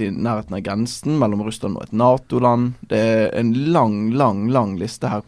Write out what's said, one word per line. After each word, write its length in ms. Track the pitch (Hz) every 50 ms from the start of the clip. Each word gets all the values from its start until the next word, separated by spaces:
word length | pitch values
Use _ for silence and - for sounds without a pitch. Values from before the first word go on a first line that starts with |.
| 110
i 60 | 101
nærheten 460 | 95 - 107 117 117 107 107 - 92 101
av 60 | 92
grensen 500 | 101 101 104 117 120 - - - 147 151 151
mellom 240 | 127 107 104 101 107
Russland 320 | 110 110 - - 98 92 -
og 60 | -
et 80 | - -
nato-land. 800 | 110 120 127 127 - - - 127 123 123 123 120 123 123 123 123 - - -
Det 80 | - 110
er 300 | 110 113 113 110 107 - - -
en 140 | 117 117 113 127 143 160
lang, 220 | 170 160 127 110 104 104 107 110 117 139
lang, 220 | 143 117 98 101 104 117
lang 220 | 131 131 113 101 95
liste 320 | 85 95 113 - - - 127
her 160 | - 104 -